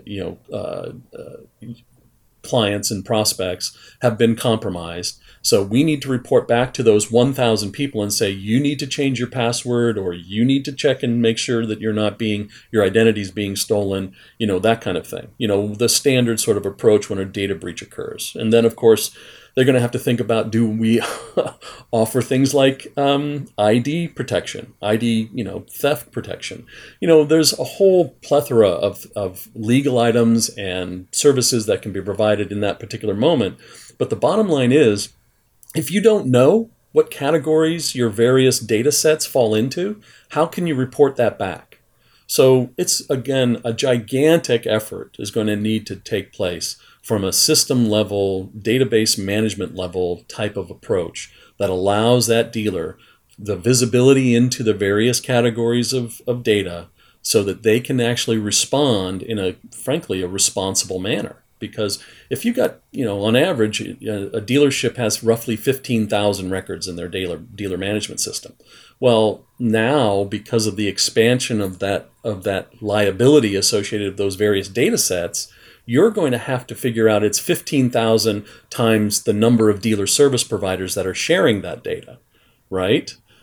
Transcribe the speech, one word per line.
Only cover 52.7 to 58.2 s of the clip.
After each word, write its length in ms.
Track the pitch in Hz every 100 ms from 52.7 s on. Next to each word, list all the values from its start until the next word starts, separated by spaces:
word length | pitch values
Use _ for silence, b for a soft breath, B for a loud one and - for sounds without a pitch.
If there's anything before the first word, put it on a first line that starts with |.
| 90 80 - b b _ -
the 160 | 101
visibility 800 | 92 113 127 120 123 131 135 127
into 300 | 120 123 -
the 100 | 110
various 460 | 98 101 104 120 120
categories 720 | - 123 120 113 117 120 113
of, 280 | 131 120 - -
of 160 | 120
data 460 | 117 104 90 85 80 _ b b
so 220 | - 110
that 180 | 98 92
they 160 | 110 113
can 220 | - 131
actually 380 | 117 120